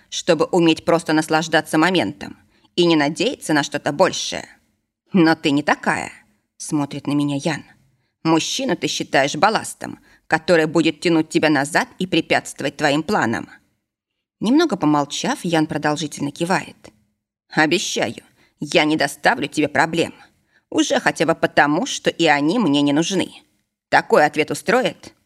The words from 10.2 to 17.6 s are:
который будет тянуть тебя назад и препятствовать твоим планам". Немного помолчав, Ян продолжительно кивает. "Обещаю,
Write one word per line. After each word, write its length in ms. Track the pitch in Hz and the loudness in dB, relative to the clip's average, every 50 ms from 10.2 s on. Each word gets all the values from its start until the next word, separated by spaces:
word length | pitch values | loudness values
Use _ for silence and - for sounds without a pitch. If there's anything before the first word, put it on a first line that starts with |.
| _ | _
который 400 | - - 160 - - 180 160 156 | -4 -4 -2 0 2 2 4 4
будет 340 | 160 151 170 156 160 160 - | 2 2 2 2 0 0 -2
тянуть 300 | - 180 170 160 160 160 | -2 0 2 2 0 0
тебя 180 | - - - 151 | 0 0 2 2
назад 380 | 156 139 139 147 - 170 240 - - - | 2 2 0 0 0 -2 -2 -2 -6 -8
и 80 | 190 | -6
препятствовать 680 | 185 - 160 160 - 156 127 - - - - 135 139 143 | -2 -2 -2 0 0 0 -2 -2 -4 -12 -8 -8 -8 -6
твоим 260 | - 147 147 139 151 160 | 0 0 0 2 0 0
планам". 460 | - 208 185 135 113 117 82 - - - - _ _ _ _ _ _ _ _ _ _ _ _ _ _ _ - | -2 -2 0 0 -2 -2 -4 -8 -10 -18 -20 _ _ _ _ _ _ _ _ _ _ _ _ _ _ _ -6
Немного 360 | 165 202 254 311 359 302 208 | -2 2 2 4 2 2 0
помолчав, 680 | 180 - 151 151 147 143 - - - - 165 180 - - | 0 0 2 2 2 0 -2 -4 -6 -4 -4 -4 -4 -4
Ян 220 | 175 170 160 156 | -2 0 0 0
продолжительно 640 | 156 - 151 147 151 151 147 165 147 - - 143 143 | 0 -2 -4 -2 -2 -2 -2 -6 -8 -8 -8 -8 -8
кивает. 640 | - - 165 170 190 156 - - - _ _ - _ _ _ _ _ _ _ _ _ _ _ _ | -6 -6 -4 -2 -2 -2 -2 -6 -16 _ _ -20 _ _ _ _ _ _ _ _ _ _ _ _
"Обещаю, 760 | - 165 | 0 0